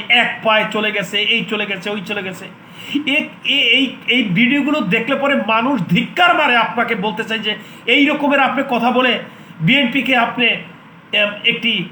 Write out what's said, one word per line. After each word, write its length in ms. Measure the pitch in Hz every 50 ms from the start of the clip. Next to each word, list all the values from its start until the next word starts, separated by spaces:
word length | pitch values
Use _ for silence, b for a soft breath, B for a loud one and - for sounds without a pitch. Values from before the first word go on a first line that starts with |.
| 196 -
এক 220 | 240 240 226 - - -
পায়ে 220 | - 226 214 214 202 -
চলে 180 | - 214 208 214
গেছে, 240 | 202 208 190 - 208 202
এই 200 | 214 214 233 226 180
চলে 200 | - 220 208 208
গেছে, 200 | 196 196 185 175 208
ওই 120 | 208 214 180
চলে 160 | 214 208 202
গেছে। 240 | 190 185 175 - 185 175 - - B B B B B B 139 143 -
এ-, 220 | - - 311 - - - - -
এ-, 240 | 233 262 285 262 233 233
এই, 80 | 262 269 240 - - - -
এই 140 | 240 254 233
ভিডিওগুলো 540 | 202 170 202 247 247 277 285 262 294 294 302
দেখলে 340 | 214 180 214 226 226 277 277
পরে 180 | - 262 285 277 233 196
মানুষ 300 | 220 220 226 233 269 285 226 165 -
ধিক্কার 420 | 170 226 240 - - 339 349 349 339
মারে। 200 | 311 302 269 240
আপনাকে 380 | 233 220 - - 233 226 226 233
বলতে 280 | 202 190 214 - - 220
চাই 140 | 220 220 220
যে 140 | 190 214 208 B B B B B B
এই 160 | 226 247 294 285
রকমের 340 | 294 294 - 285 277 285 269
আপনি 200 | 269 254 - 277 269 -
কথা 220 | 247 226 233 247
বলে 220 | 233 247 254 247 220 185 - B B B B B B -
বিএনপিকে 540 | 160 175 254 285 262 233 277 277 220 254 262
আপনি, 300 | 240 233 233 - 240 240 226 196 175 - - - - - - - - - -
এম, 180 | - 208 208 208 202 - -
একটি, 280 | 233 - - - 233 220 190 170 -